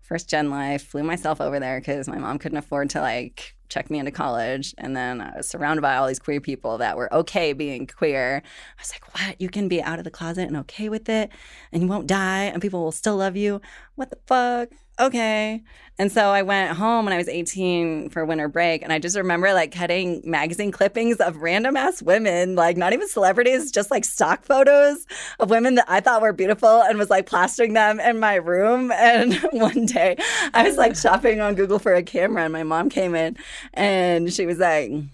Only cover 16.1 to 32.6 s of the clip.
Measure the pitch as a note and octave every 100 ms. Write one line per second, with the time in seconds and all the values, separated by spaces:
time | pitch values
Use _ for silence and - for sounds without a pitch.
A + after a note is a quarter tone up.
16.1 | A3+ G3+ G3+ F#3+ G3 F3+ E3 A3 A#3 G#3
17.1 | F3 F3 E3 E3+ F#3+ F3+ F3 E3+ D#3 D3+
18.1 | E3+ D#3+ D#3+ D3 E3+ E3+ D#3+ - D#3+ E3+
19.1 | G3+ F#3 E3+ F#3+ F#3 D#3 F3 E3+ F3+ F3+
20.1 | E3+ - D#3 D#3+ E3+ G3+ - G3+ A3+ A#3
21.1 | A3+ F3 D#3+ E3 F#3+ B3 C#4 C#4 F4 D#3
22.1 | G3+ G#3+ F3 F#3 F3+ E3+ F3 F3+ B3 G4+
23.1 | - F#3 F#3+ A#3+ C4 D4+ G3 G#3 C4+ A3+
24.1 | - D#3 - - C4+ C#4 C#4+ C#4+ D4 -
25.1 | - - - G#3+ A3+ B3 B3 - F#3 -
26.1 | A#3 A3 E3+ F#3+ G#3 A3+ A3+ G3+ G#3+ G3+
27.1 | F#3+ - F3 A3 - A#3 A3 G#3+ G#3+ F#3
28.1 | A3+ A3 G3 E3 F3+ G#3 B3 B3+ F3+ A#3
29.1 | A#3 A#3+ F#3 D#4 C4+ A3 - A3+ - F#3
30.1 | - - - D4 A#3 F#4+ - - F3+ B3
31.1 | F#3 A#3+ G#3+ G#3 F#3+ F#3+ G3+ A3 F3+ F3+
32.1 | F#3+ F#3+ G#3+ D#3+ D#3+